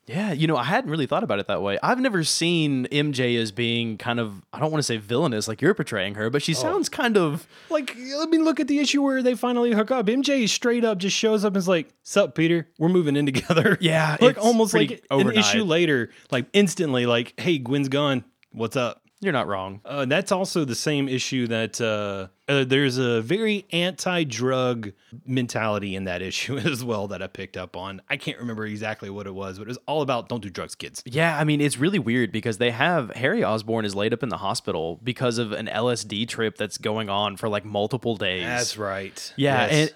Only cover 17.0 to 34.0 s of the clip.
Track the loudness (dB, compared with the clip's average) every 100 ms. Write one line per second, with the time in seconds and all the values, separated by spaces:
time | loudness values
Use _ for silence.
17 | 4 2 0 -4 0 0 0 -2 0 0
18 | 2 0 -4 _ _ -6 -4 0 -2 -4
19 | _ _ -2 0 0 -4 -6 -10 -10 -6
20 | 0 0 2 -2 0 0 -2 -2 -2 0
21 | 0 -2 -2 -2 0 -2 -2 -2 -2 -2
22 | -4 -6 -10 _ 0 2 4 4 4 2
23 | 2 0 0 0 0 -2 -2 -2 -2 -4
24 | -4 -2 -2 -2 0 0 0 -2 -8 -14
25 | _ -18 -4 -2 -2 -2 0 0 -2 -6
26 | -4 -6 -6 -6 -6 -4 -2 -2 -4 -4
27 | -4 -8 -10 -12 -12 -10 -12 -10 -12 -12
28 | -8 -6 -6 -8 -8 -6 -8 -6 -6 -8
29 | -10 -10 -10 -10 -10 -10 -12 -12 -4 -2
30 | 0 -2 -4 -8 -8 -10 -10 -12 -14 -14
31 | -6 0 0 2 2 4 2 2 0 2
32 | 0 0 0 -2 -4 0 0 2 2 2
33 | -2 -2 -2 0 0 0 -2 -2 -2 -2